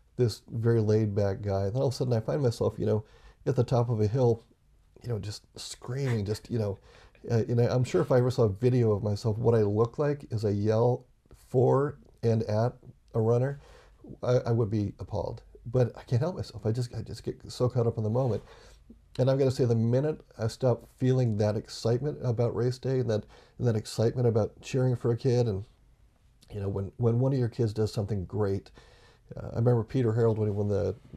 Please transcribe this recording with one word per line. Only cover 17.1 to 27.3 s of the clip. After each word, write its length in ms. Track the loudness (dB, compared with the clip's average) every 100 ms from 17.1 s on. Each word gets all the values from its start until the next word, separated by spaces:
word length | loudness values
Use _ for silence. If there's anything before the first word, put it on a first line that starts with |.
| -10
get 160 | -10 -10 -12
so 200 | -4 -2
caught 180 | 0 -2
up 100 | -2
in 60 |
the 60 | -2
moment. 340 | -2 -2 -4 -8 -20 -20 -20 -20 -20 _ -2
And 120 | 2
I've 80 | 4
gotta 100 | 2
say, 140 | 2 2
the 100 | 2
minute 460 | 2 2 0 -4 -10 -6
I 100 | -6
stop 400 | 0 0 0 -4 -2
feeling 400 | 0 2 2 2
that 180 | 0 0
excitement 640 | -6 -4 0 0 -2 -4
about 320 | -2 0 0 0
race 220 | -2 -2
day 220 | -2 -2
and 100 | 0
that, 140 | -2 -4 -16 -20 -4
and 100 | 0
that 80 | 0
excitement 520 | -2 0 0 2 2
about 340 | 2 0 -4
cheering 340 | -6 0 0 0
for 160 | 0
a 60 | 0
kid, 300 | 2 2 2
and, 180 | -2 -6 _ _ _ _ _ _ _ -16
you 60 | -8
know, 100 | -6
when, 220 | -4 -6 -2
when 220 | 0 2
one 140 | 2